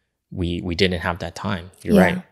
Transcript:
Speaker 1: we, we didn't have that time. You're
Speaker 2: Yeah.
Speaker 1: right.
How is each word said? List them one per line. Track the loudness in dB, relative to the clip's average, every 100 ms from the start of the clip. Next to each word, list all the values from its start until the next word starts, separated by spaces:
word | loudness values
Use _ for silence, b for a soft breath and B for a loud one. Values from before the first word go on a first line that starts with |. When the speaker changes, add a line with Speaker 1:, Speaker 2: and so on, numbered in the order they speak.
| _ _ _
Speaker 1:
we, | -6 -4 -4
we | -4
didn't | 2 2 2
have | -4 -4
that | -8
time. | -8 -6 -6 -8 _
You're | 2 4
Speaker 2:
Yeah. |
Speaker 1:
right. | 4 2 -8